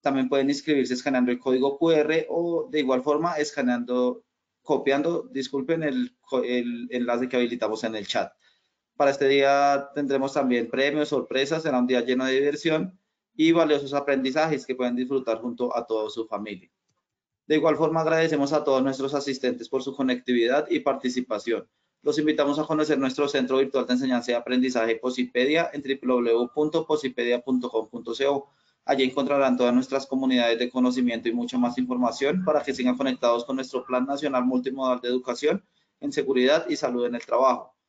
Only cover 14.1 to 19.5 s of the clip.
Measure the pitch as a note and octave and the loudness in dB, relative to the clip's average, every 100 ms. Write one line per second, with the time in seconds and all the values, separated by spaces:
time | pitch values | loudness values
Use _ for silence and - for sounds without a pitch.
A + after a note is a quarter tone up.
14.1 | C#3 C3 C#3 D#3+ D3 - B2+ B2 B2 B2+ | 0 0 0 0 0 -4 -4 -2 -2 -2
15.1 | C3+ B2+ A2+ A#2+ A#2 B2 A#2+ A#2 A2 G#2+ | -2 -2 -4 -4 -4 -2 -2 -2 -2 -2
16.1 | A2 A2+ G#2 G#2+ G2 - _ _ _ _ | -6 -8 -6 -8 -12 -16 _ _ _ _
17.1 | _ _ _ _ D3+ D#3+ D3 D#3+ E3 D#3 | _ _ _ _ 2 2 2 2 0 2
18.1 | D#3+ D#3+ D3+ C#3 D3+ C#3+ C3+ C3+ C3 C3+ | 2 2 2 0 0 2 2 2 -2 -2
19.1 | C#3+ C#3 B2+ B2+ | -2 -4 -2 -2